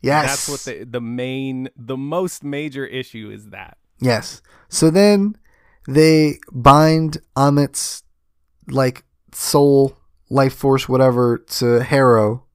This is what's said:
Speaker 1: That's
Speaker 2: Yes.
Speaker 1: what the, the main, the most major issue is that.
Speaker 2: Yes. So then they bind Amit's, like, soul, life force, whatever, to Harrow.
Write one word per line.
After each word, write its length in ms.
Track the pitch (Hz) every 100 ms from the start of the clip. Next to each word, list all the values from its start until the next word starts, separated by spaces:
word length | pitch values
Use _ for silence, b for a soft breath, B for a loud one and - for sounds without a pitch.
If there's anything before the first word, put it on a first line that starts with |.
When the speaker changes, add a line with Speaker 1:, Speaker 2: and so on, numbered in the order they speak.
Speaker 1:
That's 460 | 135 143 196 139 -
Speaker 2:
Yes. 0 |
Speaker 1:
what 120 | 143
the, 240 | - 117
the 160 | 120 120
main, 680 | 117 123 127 131 135 131 131 _
the 200 | 117 131
most 440 | 139 165 185 -
major 420 | 143 143 151 135 135
issue 440 | 127 127 113 107
is 200 | 104 107
that. 260 | 98 95 _ _ _
Speaker 2:
Yes. 420 | 127 113 - - _ b b
So 220 | - 160
then 460 | 165 202 208 202 214 _ _ _ _ -
they 500 | 135 156 156 151 143 -
bind 680 | 127 120 143 156 160 160 151 _ -
Amit's, 640 | 139 143 143 - - - _ _ _ _ _ _ -
like, 360 | 135 131 127 _ _ _
soul, 640 | - - 143 143 139 135 - _ _ _
life 240 | 127 135
force, 340 | - 139 135 -
whatever, 500 | 127 131 123 123 117
to 440 | _ - 123 120
Harrow. 600 | 120 139 131 117 107 120 _